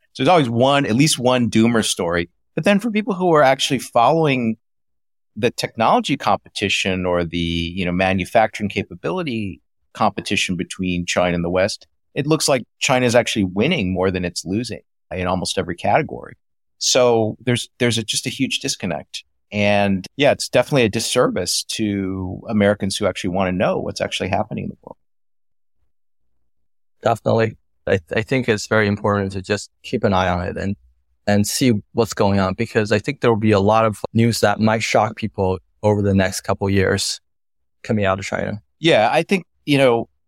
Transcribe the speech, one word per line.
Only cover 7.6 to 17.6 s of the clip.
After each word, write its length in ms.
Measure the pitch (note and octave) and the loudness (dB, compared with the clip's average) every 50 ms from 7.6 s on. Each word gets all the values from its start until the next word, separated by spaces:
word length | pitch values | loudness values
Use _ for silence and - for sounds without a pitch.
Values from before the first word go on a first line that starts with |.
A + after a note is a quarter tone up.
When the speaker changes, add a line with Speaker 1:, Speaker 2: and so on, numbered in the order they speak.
| E2+ E2 E2+ F#2+ F2+ | -4 -4 -4 -4 -4
Speaker 1:
know, 60 | F2 | -2
manufacturing 800 | F2 F2+ F#2+ F#2+ F#2+ F#2+ E2+ - - A2+ A2 G#2+ - - G#2+ G2+ | 0 0 0 0 0 -2 -2 0 2 2 2 2 -2 -6 -8 -4
capability 920 | - G#2 F#2 - F2+ - - D3 F3+ F#3 E3+ C#3+ A#2 A2 G#2 F#2+ - - _ _ _ _ _ _ - | -4 -6 -6 -6 -10 -8 -6 -6 -4 -4 -6 -6 -6 -6 -6 -8 -10 -14 _ _ _ _ _ _ -4
competition 600 | - A2+ G2+ - A2+ G2+ - G#2 F#2+ - - F2+ | -2 0 0 0 -2 -2 -2 -2 -2 -2 -2 -4
between 500 | E2+ F2+ - - - F#2 F#2 F2+ F2 E2+ | -6 -6 -8 -6 -6 -4 -2 -2 -2 -2
China 300 | - - G2 F2 F2 F2 | -2 0 2 2 2 0
and 80 | F2 E2+ | -2 -2
the 60 | E2+ | -2
West, 380 | F2+ F#2 F#2+ G#2+ - - - _ _ _ _ _ - | 0 0 0 0 -2 -8 -16 _ _ _ _ _ -8
it 120 | D3 C3 | -6 -2
looks 220 | D3+ D#3+ D3+ - | 0 0 0 0
like 160 | - C#3 B2 - _ _ - | 0 0 -2 -2 _ _ -6
China 260 | - - C3 B2+ B2+ | 0 0 2 2 2
is 100 | A#2+ A#2 | 4 2
actually 280 | A#2+ A2 - - A2 G2 | 2 2 2 0 -2 -2
winning 500 | F#2 F#2 G2 A#2 D#3+ F#3 C#3 F#2+ F#2 F#2+ | 0 0 -2 0 0 0 -2 -2 -2 -2
more 160 | F2 F#2 G2 | 0 0 0
than 120 | F#2 F#2 F2+ | 0 -2 -4
it's 220 | F2 - - - | -6 -6 -8 -8
losing 360 | E2+ F#2+ A2+ B2 A#2 F2+ - _ _ _ _ _ - | -4 -4 -4 -4 -6 -10 -14 _ _ _ _ _ -10
in 160 | E2+ F#2 F2+ | -8 -6 -4
almost 300 | F2+ F#2 F2+ F2+ - - | -2 -2 -2 -4 -4 -4
every 180 | F#2+ E2+ F2 F2 | -4 -4 -6 -8
category. 580 | - - G2+ A2 D3+ C#3+ - - - - - - _ _ _ _ _ _ _ _ | -4 -2 0 0 0 -2 -4 -10 -14 -16 -18 -20 _ _ _ _ _ _ _ _
So 600 | - - - - C3 B2 B2 A#2 A2+ A2 G#2+ A2 - | -6 -4 0 2 4 4 4 4 2 0 -2 -4 -6
there's, 280 | - B2 A#2+ A2+ | -2 -2 -2 -2